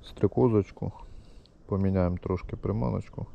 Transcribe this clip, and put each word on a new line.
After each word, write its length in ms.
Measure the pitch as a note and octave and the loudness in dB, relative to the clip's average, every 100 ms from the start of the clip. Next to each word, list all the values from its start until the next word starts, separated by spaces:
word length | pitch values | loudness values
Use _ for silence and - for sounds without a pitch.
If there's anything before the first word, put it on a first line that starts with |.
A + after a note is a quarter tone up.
стрекозочку. 880 | - - G#2 - B2+ G#2+ F#2+ - G2 - - - - - - - - | -18 0 2 4 6 6 2 -4 -6 -6 -16 -16 -18 -20 -20 -20 -4
Поміняємо 500 | G2 G2 F#2+ F2+ F2 | 0 2 4 2 0
трошки 340 | - F#2 - - | -4 -4 -4 -6
приманочку 720 | - G#2+ A#2+ G2+ - - - | -4 -2 -2 -2 -6 -12 -12